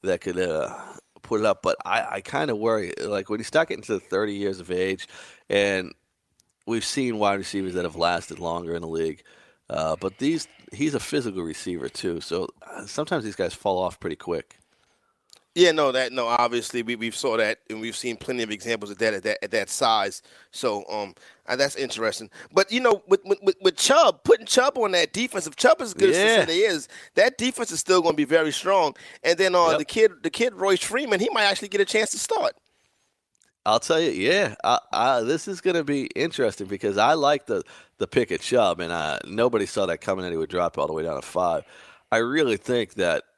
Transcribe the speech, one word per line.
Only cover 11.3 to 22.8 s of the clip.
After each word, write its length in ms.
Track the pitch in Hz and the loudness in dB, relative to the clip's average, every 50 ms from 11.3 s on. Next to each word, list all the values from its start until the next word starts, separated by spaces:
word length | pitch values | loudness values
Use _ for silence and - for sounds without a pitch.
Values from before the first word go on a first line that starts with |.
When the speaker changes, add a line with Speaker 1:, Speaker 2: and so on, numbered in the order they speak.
| 95 92 87 | -4 -4 -6
Speaker 1:
receiver 460 | 82 76 - - 92 90 85 65 64 | -6 -8 -8 -8 -8 -6 -6 -8 -8
too, 320 | - - - 98 85 82 | -10 -6 -6 -4 -4 -6
so, 280 | - - 82 90 92 - - _ - | -6 -6 -4 -4 -4 -6 -10 _ -20
uh, 240 | - - - - | -18 -16 -16 -14
sometimes 380 | 101 - - 151 - 185 156 107 | -10 -6 -6 -4 -2 -2 -4 -4
these 120 | 110 101 | -6 -4
guys 180 | - 95 85 - | -4 -4 -4 -4
fall 240 | - - 101 95 90 | -4 -2 -2 -2 0
off 200 | 92 90 92 _ | -2 -4 -6 _
pretty 180 | - 90 78 | -8 -8 -8
quick. 420 | - - - 87 78 - _ - _ _ _ _ _ _ _ _ _ _ _ _ _ _ _ - _ _ _ _ | -8 -6 -6 -6 -6 -6 _ -20 _ _ _ _ _ _ _ _ _ _ _ _ _ _ _ -20 _ _ _ _
Speaker 2:
Yeah, 180 | 165 175 175 160 | 4 4 6 6
no, 180 | 156 151 139 | 4 2 2
that, 220 | 123 131 131 120 123 | 2 2 0 0 -2
no, 140 | 131 120 | -2 -2
obviously 560 | 117 117 120 120 120 117 120 113 - - 123 113 | 0 2 2 2 2 2 -2 -4 -4 -6 -6 -4
we, 140 | 113 120 | -4 -6
we've 200 | 110 113 117 107 | -4 -6 -6 -6
saw 220 | - - 135 113 113 | -4 -4 -2 0 0
that, 220 | 110 107 110 _ _ _ | 0 0 -2 _ _ _
and 100 | 110 110 | -12 -8
we've 160 | 110 117 110 | -8 -8 -8
seen 220 | - - 123 117 104 | -6 -6 -6 -8 -8
plenty 240 | - - 127 123 117 | -8 -8 -4 -4 -4
of 80 | 107 | -4
examples 400 | 107 101 - 117 117 110 104 101 | -6 -8 -4 -4 -4 -4 -4 -10
of 80 | 101 98 | -6 -2
that 160 | 117 110 107 | -2 0 0
at 80 | 98 92 | -2 -2
that, 160 | 110 104 - - | -4 -4 -4 -4
at 80 | 101 - | -4 -2
that 180 | 110 98 - | -2 -2 -2
size. 500 | - - 139 117 113 107 98 101 92 - _ _ - - - _ | -2 0 2 2 2 2 0 -2 -6 -10 _ _ -20 -20 -20 _
So, 340 | - - - 123 107 104 98 | -14 -4 -4 -2 -2 -4 -6
um, 280 | - 98 107 104 98 90 _ - - - _ _ | -8 -6 -6 -6 -8 -10 _ -20 -20 -20 _ _
uh, 100 | - - | -6 0
that's 200 | 127 139 139 - | 0 0 0 0
interesting. 520 | - 139 123 - 110 113 110 - - 113 104 _ - - - _ | -4 -6 -6 -4 -2 -2 -2 -2 -4 -12 -14 _ -20 -20 -2 _
But, 180 | 185 196 - | 2 2 2
you 80 | 220 | 0
know, 240 | 247 | 2